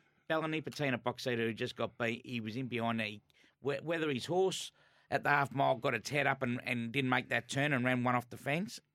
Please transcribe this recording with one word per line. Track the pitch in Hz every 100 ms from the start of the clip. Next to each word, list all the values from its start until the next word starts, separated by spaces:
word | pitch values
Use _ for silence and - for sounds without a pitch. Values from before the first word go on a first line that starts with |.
| _ _ -
Balanipatina | 160 160 156 139 - 143 120
Boxeter, | 123 - 131 117
who | 113
just | 107 123 -
got | 117 -
beat. | 117 117 -
He | 120
was | 110 117
in | 127
behind | 117 117 113
there. | 107
He, | 107 - _ - _
whe-, | 127 143
whether | 151 165 156
his | 127 -
horse | 175 190 - - - _ _ -
at | 139
the | 143
half | 147 139
mile | 139 135 127
got | 143
its | 117 -
head | 143 135
up | 135
and, | 123 123 113
and | 123 117
didn't | 135 127
make | 127 127
that | 120 -
turn | 139 147
and | 131 123
ran | 127
one | 123 123
off | -
the | 117
fence, | 139 151 220 - -